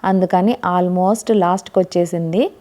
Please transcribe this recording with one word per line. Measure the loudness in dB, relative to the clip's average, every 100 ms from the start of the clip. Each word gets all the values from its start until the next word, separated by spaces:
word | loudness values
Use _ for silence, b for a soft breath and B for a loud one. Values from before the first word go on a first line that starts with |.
| 0
అందుకని | 0 2 2 0 0 0
almost | 0 0 0 0 0 0 0
లాస్ట్‌కి | 2 -2 -2 -2
వచ్చేసింది. | 0 0 -2 -2 -2 0 -2 -4